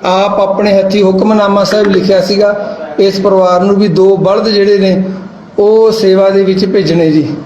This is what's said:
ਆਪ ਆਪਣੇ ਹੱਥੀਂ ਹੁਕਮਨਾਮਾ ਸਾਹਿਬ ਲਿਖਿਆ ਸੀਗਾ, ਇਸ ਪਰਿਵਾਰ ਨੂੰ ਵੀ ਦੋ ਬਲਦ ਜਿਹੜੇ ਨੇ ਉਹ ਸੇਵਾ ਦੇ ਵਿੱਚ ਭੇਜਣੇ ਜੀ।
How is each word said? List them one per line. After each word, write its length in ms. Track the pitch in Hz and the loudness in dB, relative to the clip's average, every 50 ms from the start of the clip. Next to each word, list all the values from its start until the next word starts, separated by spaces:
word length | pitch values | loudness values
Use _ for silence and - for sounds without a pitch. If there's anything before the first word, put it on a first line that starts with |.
| 196 | -2
ਆਪ 360 | 190 185 190 196 202 202 202 | -2 -2 0 0 -2 0 -2
ਆਪਣੇ 420 | 196 190 196 196 202 208 196 196 | -2 -2 -2 -2 0 0 2 0
ਹੱਥੀਂ 220 | 190 190 196 208 202 | 0 0 0 0 0
ਹੁਕਮਨਾਮਾ 600 | 185 190 190 190 214 214 214 208 202 202 202 196 | 2 2 0 0 2 2 2 0 0 0 0 0
ਸਾਹਿਬ 240 | - - 214 208 202 | 0 0 0 0 0
ਲਿਖਿਆ 340 | 196 185 180 190 196 185 | 0 0 0 2 0 0
ਸੀਗਾ, 560 | 180 - 202 196 208 202 208 - - - - - - - - - | 0 0 0 0 0 0 0 -4 -6 -10 -10 -12 -12 -12 -4 -2
ਇਸ 200 | 196 196 185 196 | -2 0 0 -2
ਪਰਿਵਾਰ 420 | 190 202 190 190 185 180 180 180 | -2 0 2 2 2 2 2 0
ਨੂੰ 140 | 180 202 202 | 0 0 0
ਵੀ 120 | 196 208 202 | 2 0 0
ਦੋ 300 | 165 165 190 190 196 190 | 2 2 2 2 2 2
ਬਲਦ 320 | - 185 196 214 214 226 | 0 0 0 0 -2 -2
ਜਿਹੜੇ 280 | 214 202 196 202 202 196 | 0 0 0 0 0 0
ਨੇ 260 | 190 190 185 185 190 - - - - - - - - - - - | 2 0 0 -2 -2 -6 -8 -12 -14 -16 -18 -20 -20 -10 -2 0
ਉਹ 320 | 202 208 214 220 220 220 | 2 2 4 4 2 2
ਸੇਵਾ 380 | 220 220 - 196 190 190 196 196 | 0 0 0 2 2 2 2 2
ਦੇ 140 | 196 196 196 | 2 2 0
ਵਿੱਚ 220 | 185 190 185 202 | 0 0 -2 -2
ਭੇਜਣੇ 460 | 190 - 208 185 151 170 170 170 160 | -2 0 -2 0 0 0 0 2 2
ਜੀ। 240 | 151 160 147 - - - - | 2 0 0 -2 -6 -10 -12